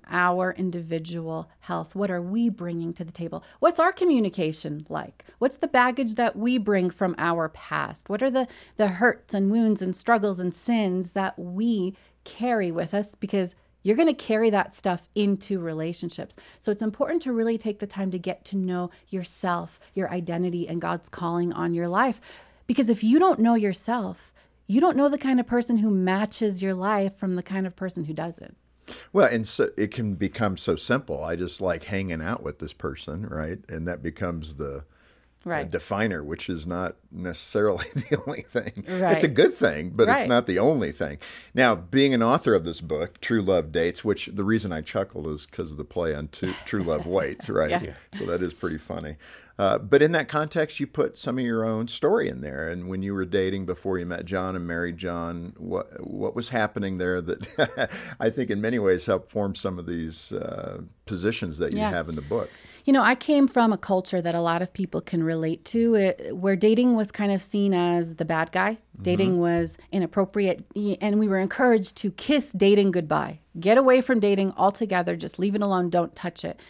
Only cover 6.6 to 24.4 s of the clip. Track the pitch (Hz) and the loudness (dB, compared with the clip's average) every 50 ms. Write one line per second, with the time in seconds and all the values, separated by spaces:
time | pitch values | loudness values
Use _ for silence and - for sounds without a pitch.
6.6 | 196 208 202 190 180 180 - - 196 180 160 - 151 170 170 170 160 156 - - | 2 2 2 2 2 0 0 0 -2 -2 -2 0 0 0 0 0 -2 -4 -6 -10
7.6 | - - 156 151 143 - - - - - 202 214 262 269 247 262 254 - - - | -10 -6 -4 -4 -4 -4 -8 -10 -8 -6 -4 0 0 0 2 0 -2 -2 -6 -16
8.6 | - - _ - 214 196 180 180 240 240 - - - - - 196 196 196 214 233 | -20 -8 _ 2 2 2 2 4 4 2 2 2 -4 -4 -2 2 2 4 4 4
9.6 | 226 220 208 - 185 185 180 - - - 233 220 196 208 190 175 180 180 170 - | 4 4 2 2 0 -4 -4 -4 0 2 2 4 4 2 0 0 -2 -4 -4 -4
10.6 | - - 240 226 214 185 180 185 185 180 - 202 190 190 - - 175 175 180 190 | -2 0 2 2 2 2 0 0 -2 -2 -2 -2 -2 -2 -4 -6 -10 -8 -4 -2
11.6 | 226 240 226 202 180 185 196 - _ _ _ _ - - - - 220 247 240 220 | 0 0 2 2 0 -2 -4 -8 _ _ _ _ -20 -18 -10 -4 -2 0 0 0
12.6 | 190 175 165 170 175 165 - 202 208 208 - - - 190 - 196 185 180 - _ | 0 0 -2 -2 -4 -2 -2 -2 -2 -4 -6 -8 -6 -2 0 0 0 -2 -4 _
13.6 | _ _ _ _ - 190 220 247 339 320 269 - - - 220 214 233 226 208 196 | _ _ _ _ 0 2 4 4 4 4 2 0 0 0 2 4 4 4 4 4
14.6 | 180 - - - - 196 175 170 - _ - 208 208 202 196 196 - - 202 185 | 2 0 -4 -4 -2 -2 -2 -2 -4 _ -2 0 2 2 2 0 -2 -4 -4 -4
15.6 | 170 165 160 156 160 170 170 - - 170 - - - - - - - - - _ | -4 -4 -4 -4 -4 -4 -6 -6 -8 -10 -8 -10 -14 -14 -14 -20 -20 -20 -20 _
16.6 | - 214 202 208 226 214 202 - 285 - 330 339 - 262 240 226 226 233 226 220 | -4 -4 -2 0 -2 -2 -2 -2 -2 0 0 -2 0 0 0 0 2 2 0 0
17.6 | - 220 208 - 208 202 - 196 196 190 180 180 175 185 180 - - - 196 196 | -2 -4 -6 -4 -6 -8 -6 -4 -4 -2 -2 -4 -4 -6 -6 -8 -8 -6 -2 -2
18.6 | 185 185 180 180 180 175 - - _ - - 185 175 - - - - 180 175 170 | 0 0 0 -2 -4 -4 -8 -12 _ -8 -8 -8 -6 -8 -8 -6 -2 -2 -2 -2
19.6 | 170 170 - - _ - - 190 185 - - 180 170 175 170 170 180 180 170 175 | -4 -8 -12 -20 _ -10 -6 -4 -4 -2 -2 -4 -4 -4 -2 -2 -2 -2 -2 -4
20.6 | 165 - 170 170 170 170 170 170 - - - - 180 170 170 175 175 175 170 - | -4 -4 -4 -4 -4 -4 -4 -4 -8 -12 -12 -6 -4 -2 -2 0 0 -2 -2 -2
21.6 | 170 170 170 170 170 170 175 202 254 269 226 - - - - - - _ _ _ | -2 -2 -2 -2 -2 0 0 2 2 0 0 -4 -10 -20 -20 -20 -20 _ _ _
22.6 | _ - 233 - 262 220 226 - 214 220 254 320 370 381 302 - 226 233 233 226 | _ -4 0 2 2 2 2 2 4 4 6 6 6 6 6 6 4 4 4 4
23.6 | 208 202 180 - - - 240 247 196 185 175 - - - _ _ | 4 2 -2 -2 -4 -4 -4 -2 -4 -6 -8 -10 -16 -20 _ _